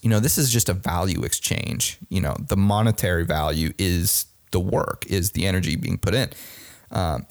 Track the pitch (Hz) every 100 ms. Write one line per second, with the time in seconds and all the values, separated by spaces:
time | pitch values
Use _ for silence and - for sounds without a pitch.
0 | 113 107 127 - 135 113 - 90 - 87
1 | 95 - - - - - - - - -
2 | - 95 71 - - 98 101 104 113 107
3 | 92 87 85 78 76 78 80 - 95 90
4 | 92 - - _ _ 92 95 - - -
5 | - 98 90 - 95 92 80 - - 92
6 | - 120 120 - - - - - - -
7 | 85 67 -